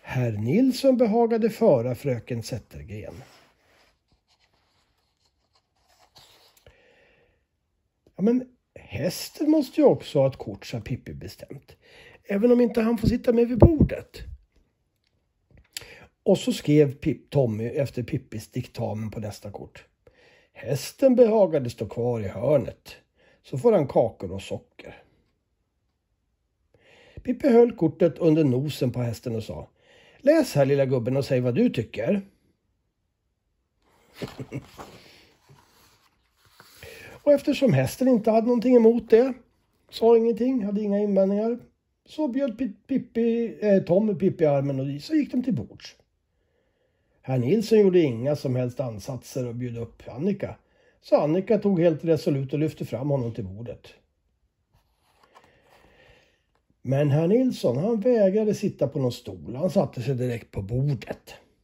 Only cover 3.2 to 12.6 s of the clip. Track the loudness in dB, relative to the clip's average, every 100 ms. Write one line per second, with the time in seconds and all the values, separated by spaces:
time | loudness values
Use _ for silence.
3.2 | -20 _ _ _ _ _ _ _ _ _
4.2 | _ _ _ _ _ _ _ _ _ _
5.2 | _ _ _ _ _ _ _ _ _ _
6.2 | _ _ _ _ _ _ _ _ _ _
7.2 | _ _ _ _ _ _ _ _ _ -4
8.2 | -2 -2 -4 _ _ -20 -14 -6 -6 -6
9.2 | -14 -6 0 0 0 4 4 4 -2 0
10.2 | 0 -2 -14 -14 -12 -12 -10 -10 -10 -16
11.2 | -16 -18 -20 -20 _ -20 _ -20 -20 -20
12.2 | -6 0 4 4